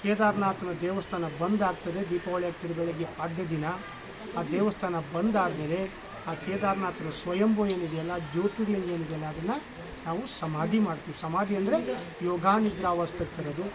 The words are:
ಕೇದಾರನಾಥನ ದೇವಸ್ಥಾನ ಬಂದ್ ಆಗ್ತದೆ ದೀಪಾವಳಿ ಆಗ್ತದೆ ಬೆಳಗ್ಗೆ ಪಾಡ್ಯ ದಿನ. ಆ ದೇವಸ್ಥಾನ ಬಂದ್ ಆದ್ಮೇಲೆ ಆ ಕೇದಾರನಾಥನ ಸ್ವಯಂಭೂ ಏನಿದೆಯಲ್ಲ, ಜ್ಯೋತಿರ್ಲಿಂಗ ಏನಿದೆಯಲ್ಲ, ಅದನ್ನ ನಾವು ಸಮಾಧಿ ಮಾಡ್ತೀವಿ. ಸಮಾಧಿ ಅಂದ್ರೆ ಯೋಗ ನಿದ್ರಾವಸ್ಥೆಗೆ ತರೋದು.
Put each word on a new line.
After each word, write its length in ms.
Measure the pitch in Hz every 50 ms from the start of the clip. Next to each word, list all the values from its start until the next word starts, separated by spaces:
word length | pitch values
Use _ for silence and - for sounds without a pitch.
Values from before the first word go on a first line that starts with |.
| -
ಕೇದಾರನಾಥನ 680 | 202 208 202 220 208 202 202 202 196 185 - 185 180 175 151 165
ದೇವಸ್ಥಾನ 400 | 180 190 196 180 - - 175 170 160 139 143
ಬಂದ್ 220 | 170 180 208 208 202 185
ಆಗ್ತದೆ 320 | 175 - - 180 165 185 202 170
ದೀಪಾವಳಿ 360 | 175 175 - 180 175 180 180 175
ಆಗ್ತದೆ 240 | 165 - - 170 170 160
ಬೆಳಗ್ಗೆ 280 | 170 170 160 160 165 160 - -
ಪಾಡ್ಯ 260 | 156 170 165 170 185 160 165
ದಿನ. 120 | 151 151 156 180 185 202 - - - - - - - - - - 170
ಆ 40 | 170 143 156
ದೇವಸ್ಥಾನ 440 | 185 202 214 202 - - 180 175 165 156 139 156
ಬಂದ್ 220 | 170 190 226 214 208 185
ಆದ್ಮೇಲೆ 360 | 170 151 156 151 147 165 185 190 190 - - - - - - - 165
ಆ 40 | 165 156 -
ಕೇದಾರನಾಥನ 640 | 185 190 196 202 196 196 196 190 180 - - 156 160 147 -
ಸ್ವಯಂಭೂ 420 | - 175 180 190 208 220 220 208 208 202 190
ಏನಿದೆಯಲ್ಲ, 400 | 180 175 160 156 160 160 170 175 175 165 147
ಜ್ಯೋತಿರ್ಲಿಂಗ 580 | 143 170 185 202 202 - 220 202 208 196 185 175 175
ಏನಿದೆಯಲ್ಲ, 320 | 165 160 151 160 151 151 156 147
ಅದನ್ನ 200 | 151 160 185 247 302 302 - - - - - - - - 170
ನಾವು 160 | 165 190 254 - - -
ಸಮಾಧಿ 380 | 165 156 156 151 160 - 208 220 208 180
ಮಾಡ್ತೀವಿ. 300 | 160 147 - - 147 - -
ಸಮಾಧಿ 280 | 160 165 180 208 196 202 196
ಅಂದ್ರೆ 180 | 190 196 277 330 - 254 247 - - - - - 175 175
ಯೋಗ 160 | 180 175 165 190 202 214 220
ನಿದ್ರಾವಸ್ಥೆಗೆ 680 | 208 202 175 190 180 175 170 170 165 - 180 170 - - -
ತರೋದು. 300 | 151 147 143 147 190 202